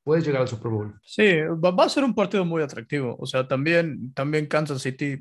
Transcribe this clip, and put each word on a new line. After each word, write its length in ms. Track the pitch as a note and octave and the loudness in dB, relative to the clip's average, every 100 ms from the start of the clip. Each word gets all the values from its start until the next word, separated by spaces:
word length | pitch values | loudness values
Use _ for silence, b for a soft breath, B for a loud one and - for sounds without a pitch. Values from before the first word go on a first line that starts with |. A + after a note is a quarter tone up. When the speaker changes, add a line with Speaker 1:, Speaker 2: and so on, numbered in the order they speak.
Speaker 1:
puedes 220 | C#3+ E3 | 0 0
llegar 180 | D3+ C3+ | 2 0
al 60 | A#2+ | 0
Super 220 | A2+ A#2 | -2 -4
Bowl. 240 | G#2+ G#2+ - | -4 -4 -12
Speaker 2:
Sí, 380 | _ - G#3+ E3 | _ 2 4 4
va, 280 | D#3 E3 F3+ | 0 0 2
va 140 | F#3 | 4
a 40 | E4 | 2
ser 160 | D#4 | 4
un 100 | C4 | 0
partido 300 | G#3 G3 G#3 | 2 0 0
muy 180 | F3 E3 | 0 0
atractivo. 540 | C#3+ A#2 A#2+ D3 B2 - | -2 -6 -6 -4 -4 -6
O 80 | C3+ | -4
sea, 200 | B2+ C3 | -2 0
también, 640 | C3+ D3 E3+ E3+ B2 B2+ | 0 2 2 2 -4 -10
también 320 | C3+ C#3 D#3 D3+ | -6 -2 -2 0
Kansas 360 | D3+ D3+ C3+ | -2 -2 -4
City, 360 | C3+ C3 C#3+ C3 | -6 -4 -6 -6